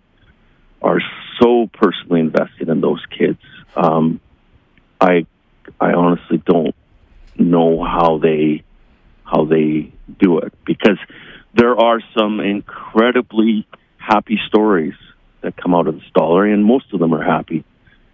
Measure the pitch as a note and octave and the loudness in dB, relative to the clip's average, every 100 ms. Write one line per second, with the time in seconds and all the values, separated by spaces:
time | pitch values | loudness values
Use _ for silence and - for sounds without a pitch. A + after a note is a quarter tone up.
0 | _ _ _ _ _ _ _ _ F#2 F2+ | _ _ _ _ _ _ _ _ -2 -2
1 | - - - - A#2+ A#2+ A2 - F#2+ F2 | -4 -12 -18 0 2 4 0 -2 -2 -2
2 | - E2+ D#2+ D2+ D#2+ - D#2+ D#2+ D2 - | -4 -2 0 -2 -4 -6 -4 -2 -2 -4
3 | - - - E3 - - - - E2+ D#2+ | -8 -4 -2 -2 -10 -20 -12 -2 0 2
4 | D#2+ E2 - _ _ _ _ _ _ _ | 0 -4 -10 _ _ _ _ _ _ _
5 | F#2 F2 D#2+ _ _ _ - - F#2 F2 | 2 2 -2 _ _ _ -20 -4 -2 2
6 | F2 F2 - - - F2 D#2 - _ _ | 2 0 -2 -4 0 0 0 -6 _ _
7 | _ - - - F2 E2+ E2+ E2 F2 F2 | _ -20 -16 -2 0 2 2 0 -2 0
8 | E2+ D#2+ D#2+ D#2 D#2 D#2 - _ _ _ | 0 2 0 0 0 -2 -8 _ _ _
9 | _ _ - D#2+ D#2 D#2+ D2+ D#2 D2+ - | _ _ -4 -2 0 0 0 -2 -6 -14
10 | - - F#2+ D#2+ - - - - A2+ F#2+ | -20 0 2 2 -2 -10 -8 0 0 0
11 | - - - - - A2 A#2+ A2+ A#2 A2+ | -4 -20 -20 -20 -4 2 2 4 2 2
12 | - A2+ G#2+ G#2 G2 G2+ - - - A2 | -2 -2 -2 -2 -4 -4 -8 -16 -4 0
13 | A#2+ B2 A#2+ G#2+ A2 G#2+ - - _ _ | 2 0 -2 0 0 0 -4 -14 _ _
14 | - G#2+ - G#2+ - G#2+ G#2+ F#2+ D#2 - | -2 -2 0 -4 -2 0 2 0 -2 -8
15 | - _ _ _ - - F#2 F2 D#2+ D#2 | -20 _ _ _ -12 -8 0 0 0 -4
16 | - F2+ D#2+ E2+ G#2 G#2 G#2 C3 - F#2 | -4 -2 2 2 2 2 2 2 -2 -4
17 | E2 D#2 D#2+ D#2 D2+ E2 - _ _ _ | -2 -2 -2 -4 -4 -8 -10 _ _ _
18 | _ | _